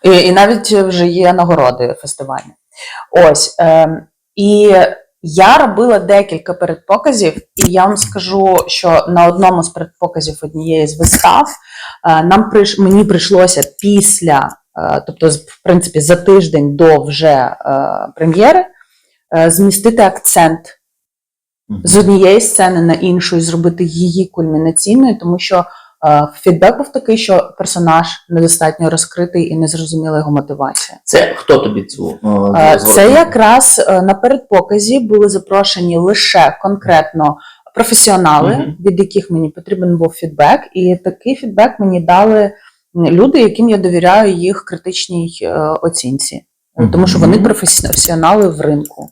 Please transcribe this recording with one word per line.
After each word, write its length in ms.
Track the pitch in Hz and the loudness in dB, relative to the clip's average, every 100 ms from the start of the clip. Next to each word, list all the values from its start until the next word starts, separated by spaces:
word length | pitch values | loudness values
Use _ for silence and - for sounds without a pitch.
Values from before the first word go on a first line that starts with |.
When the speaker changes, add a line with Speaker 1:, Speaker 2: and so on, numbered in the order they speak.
Speaker 1:
І, 60 | 185 | 4
і 220 | 180 180 | 4 4
навіть 400 | 190 202 233 - | 4 2 0 0
вже 360 | 208 190 180 175 | 0 0 0 0
є 260 | 175 180 | 2 0
нагороди 600 | 180 175 156 127 127 123 - | 2 0 2 0 -2 -6 -6
фестивальні. 500 | 143 - 135 135 - _ _ - - - - | -12 -14 -12 -12 -14 _ _ -20 -20 -20 -2
Ось, 440 | 170 165 143 - - | 2 4 2 -4 -2
ем, 420 | 165 160 160 160 - _ _ | 2 4 2 -2 -12 _ _
і 400 | - 202 208 208 185 180 - _ _ | -4 0 4 4 4 2 -2 _ _
я 360 | 170 156 190 262 | -6 2 4 4
робила 420 | 254 196 240 208 | 2 0 0 0
декілька 540 | 180 202 202 165 - | 2 0 0 -8 -8
передпоказів, 800 | 180 170 165 - 214 294 233 175 - | -6 -6 -8 -4 -2 0 0 -2 -4
і 340 | _ - - | _ -4 0
я 140 | 185 | 2
вам 120 | 190 208 | 0 -2
скажу, 600 | - 202 185 196 190 180 - | -6 -8 -6 -2 2 0 -2
що 380 | - 175 165 - | -4 0 0 2
на 180 | 175 170 | 2 2
одному 360 | 175 185 180 | 4 0 0
з 60 | 165 | -6
передпоказів 720 | 170 165 _ 170 165 156 151 | -10 -14 _ -8 -6 -10 -12
однієї 460 | 156 156 165 160 151 | -12 -10 -2 -2 -2
з 100 | 151 | -2
вистав, 440 | 165 - 180 - 285 - _ - - - 170 | -2 0 2 2 -2 -8 _ -20 -20 -6 0
е, 140 | 160 | 0
нам 260 | 165 196 220 | 2 2 2
приш-, 280 | 214 196 - | 0 0 0
мені 220 | 190 196 | 2 4
прийшлося 580 | 208 180 - 190 180 147 135 - | 2 0 0 2 2 0 -6 -6
після, 720 | 202 202 202 - 165 143 - - _ - | 0 0 0 -2 0 0 -2 -10 _ -8
е, 260 | - 143 - | -4 -4 -6
тобто, 240 | - 160 | -2 -2
з-, 60 | 147 | -2
в 260 | - - | -12 -8
принципі, 380 | - 180 175 151 | 0 0 0 -4
за 140 | 147 | 0
тиждень 600 | 175 190 196 165 151 143 | 0 4 2 2 -2 -2
до 280 | 143 165 151 | 2 4 4
вже, 240 | 139 143 160 | 0 -2 2
е, 280 | 139 123 - - 135 139 50 50 | 2 0 -6 -6 -4 -4 -8 -12
прем'єри, 500 | - 165 165 233 359 370 _ _ _ _ _ _ 165 | -4 -2 2 4 2 -2 _ _ _ _ _ _ 0
е, 140 | 165 | 2
змістити 500 | 170 196 196 233 226 | 2 0 2 0 2
акцент 560 | 196 190 - 190 165 165 - _ _ _ _ _ _ _ _ _ _ | 0 0 -2 2 2 0 -12 _ _ _ _ _ _ _ _ _ _
Speaker 2:
Мгм. 120 | 101 | -8
Speaker 1:
з 140 | 87 196 | 0 2
однієї 440 | 196 196 190 208 | 4 4 4 4
сцени 400 | 226 - 185 180 | 0 -2 0 2
на 120 | 170 | 0
іншу 420 | 165 180 180 - 170 | 0 -2 -2 -2 -4
і 40 | |
зробити 420 | 165 165 170 165 | -2 -2 -2 -2
її 440 | 170 165 180 175 185 | -6 -2 -2 -2 -6
кульмінаційною, 920 | - 165 156 160 165 202 240 262 202 | -6 -4 -2 -2 -4 0 2 2 0
тому 200 | 170 175 | -4 -4
що, 260 | - 185 175 - _ _ 156 | -2 -2 -2 -12 _ _ 2
е, 200 | 147 147 | 2 0
фідбек 420 | - 190 165 190 240 | -2 -2 2 2 2
був 140 | 277 | -6
такий, 260 | 262 269 220 | -6 -2 -2
що 360 | 214 185 - - | 0 -2 -2 -10
персонаж 500 | 180 - 170 160 170 - _ | -8 -2 0 0 -2 -12 _
недостатньо 600 | 170 165 - 156 156 165 | -2 0 0 -4 -2 -4
розкритий 600 | 165 - - 175 175 - | -4 -6 -6 -4 -4 -4
і 60 | 160 | -4
незрозуміла 600 | 156 160 160 160 156 151 | -4 -6 -8 -6 -4 -4
його 140 | 151 | -2
мотивація. 680 | 147 143 143 139 - - - | -4 -4 -8 -8 -8 -12 -14
Speaker 2:
Це 300 | - 165 - - | -2 0 0 -6
хто 200 | - 135 | 0 0
тобі 260 | 104 101 | 0 -6
цю, 260 | 95 - - | -10 -12 -12
е, 40 | |
Speaker 1:
Е, 60 | - 107 101 101 127 156 - | -8 -4 0 0 2 4 2
Speaker 2:
зворотню? 140 | 214 | 2
Speaker 1:
це 180 | 208 208 | 4 6
якраз, 760 | 294 330 226 214 247 262 - - | 4 2 2 4 4 2 0 0
е, 140 | 185 | 0
на 120 | 190 | 0
передпоказі 840 | 196 247 269 - 196 180 208 208 262 | 0 0 -2 0 -2 0 -4 0 -2
були 300 | 220 214 208 | 0 2 2
запрошені 680 | 190 190 196 196 185 175 170 | -2 -2 -2 0 -2 -2 0
лише 600 | 180 214 - 185 147 - | 0 -2 0 2 2 0
конкретно 760 | 196 196 - 160 156 165 151 151 - _ _ | -6 -4 0 0 0 -2 -4 -4 -16 _ _
професіонали, 800 | - 226 220 220 185 165 151 151 - | -4 -2 0 2 2 2 2 2 -2
Speaker 2:
Мгм. 180 | - 160 | -6 -4
Speaker 1:
від 140 | 185 175 | -2 -2
яких 320 | 190 196 - | -2 -4 -4
мені 180 | 165 156 | -4 -4
потрібен 480 | 175 - 190 180 170 | -8 -10 -4 -2 0
був 160 | 165 | -2
фідбек, 460 | - 165 147 147 240 - | -4 -10 0 2 2 -2
і 220 | 185 180 180 | -2 -2 -2
такий 320 | 185 - 247 | -6 -6 -6
фідбек 440 | 269 247 190 233 - | -6 -4 0 0 0
мені 220 | 196 180 | -2 -2
дали, 500 | 170 180 220 214 202 - _ _ _ 175 | 2 2 4 2 0 -6 _ _ _ -2
м, 80 | |
люди, 340 | 160 175 262 294 | 0 2 2 4
яким 280 | 220 220 233 | 0 2 0
я 80 | 208 | 0
довіряю 560 | 180 175 180 202 208 | 0 0 2 4 2
їх 320 | 175 180 196 | 0 -4 -6
критичній, 760 | - 170 185 185 - 175 170 170 | -10 -12 -10 -10 -8 -8 -8 -8
е, 120 | - 156 151 160 | -6 -4 -4 -4
оцінці. 640 | 135 - 123 135 - - _ _ _ - | -4 -6 -8 -8 -8 -12 _ _ _ -4
Е, 100 | 113 | -2
тому 160 | 170 185 | 0 0
що 120 | 180 | 2
вони 160 | 165 | 2
Speaker 2:
Мгм. 80 | 196 | 2
Speaker 1:
професіонали 1000 | 208 214 175 - - - - 165 165 214 196 | 0 -2 -2 -2 -4 -4 -2 0 2 2 0
в 140 | 151 | -2
ринку. 480 | 147 147 151 - 147 | -4 -4 -6 -16 -20